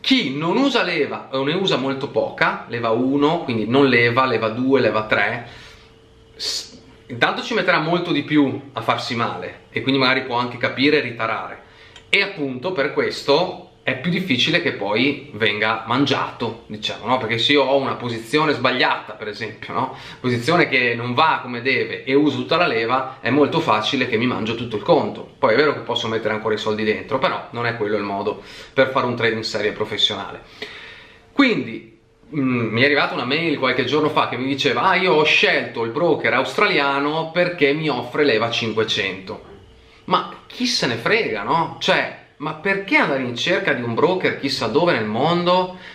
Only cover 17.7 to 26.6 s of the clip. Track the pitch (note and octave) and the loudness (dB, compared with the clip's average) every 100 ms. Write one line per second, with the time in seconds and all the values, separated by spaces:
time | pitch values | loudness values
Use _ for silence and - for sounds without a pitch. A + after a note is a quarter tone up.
17.7 | C#3 B2+ G#2+ A#2+ A2+ - D3+ D#3 A#2+ B2+ | 2 2 -4 -6 -8 -2 0 2 2 0
18.7 | B2+ D3+ B2 - G#2 G#2+ G#2 A2 - - | 2 0 0 -6 -10 -10 -8 -10 -10 -8
19.7 | - C3 - - - B2+ A#2+ A#2+ E3+ C#3+ | -4 -4 -6 -16 -6 -4 -2 2 2 2
20.7 | C3 A#2+ A#2 A#2+ B2 D#3 C3 B2 A#2+ B2 | 2 0 0 -2 2 2 2 -4 -6 -2
21.7 | B2+ A2 F#2+ B2+ C#3 D3+ B2 B2 E3 F3 | 0 -2 -6 2 4 4 0 0 2 2
22.7 | A2+ A#2 C3 C3+ - A2+ C3+ C3+ E3 B2 | 0 0 -2 -2 -6 0 4 4 2 2
23.7 | G#2+ G#2+ C3+ B2 A2 B2 F#2 A3 A2+ A#2 | 0 2 0 0 0 0 -2 -4 -4 -6
24.7 | C#3 - D3+ G#2+ - - - B2+ A2+ D3 | -6 4 4 4 -6 -14 -2 2 4 2
25.7 | B2+ - A#2 A2+ A2+ G#2+ G#2+ A2 G#2+ | 0 -4 -4 -2 -2 -2 -2 -2 -2